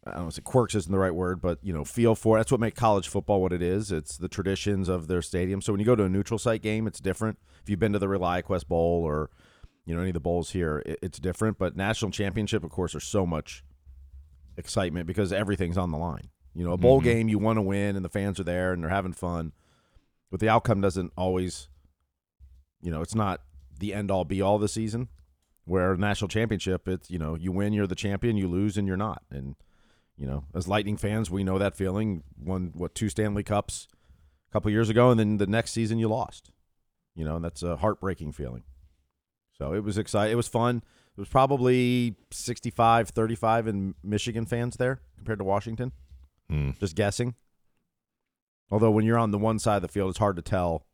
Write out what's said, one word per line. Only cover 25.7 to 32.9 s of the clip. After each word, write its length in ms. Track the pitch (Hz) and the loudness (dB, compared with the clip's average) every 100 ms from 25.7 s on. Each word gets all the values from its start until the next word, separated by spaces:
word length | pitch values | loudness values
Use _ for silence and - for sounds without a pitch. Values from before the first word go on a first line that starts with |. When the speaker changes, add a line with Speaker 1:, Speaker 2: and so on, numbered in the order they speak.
| 92 90 | 2 2
Speaker 1:
a 40 | 92 | 2
national 300 | 104 98 98 | 0 0 -2
championship, 600 | 110 113 104 - 90 - | 0 0 -2 -2 -2 -2
it's, 220 | 92 - | -6 -4
you 80 | 87 | -6
know, 160 | 78 | -4
you 180 | 80 87 | -4 -4
win, 220 | 92 101 | -2 0
you're 140 | 107 98 | 0 0
the 80 | 90 | -2
champion, 420 | 104 98 120 107 | -4 -2 0 0
you 100 | 92 | 0
lose, 300 | 90 104 104 | 0 0 0
and 100 | 98 | -2
you're 100 | 92 | -2
not. 260 | 107 - _ | -2 -6 _
And, 240 | 69 67 69 _ _ _ _ _ - | -12 -10 -14 _ _ _ _ _ -10
you 80 | 69 | -6
know, 180 | 69 71 | -6 -6
as 140 | - 90 | -6 -2
Lightning 280 | 104 101 104 | 0 0 -2
fans, 320 | 104 107 107 | -2 -2 -2
we 120 | 92 | -2
know 140 | 95 95 | 0 2
that 180 | 98 - | 0 0
feeling. 480 | 95 95 110 90 - - | -2 0 -2 -2 -8 -12
Won, 340 | 73 95 90 78 | -6 -4 -4 -6
what, 180 | 87 | -8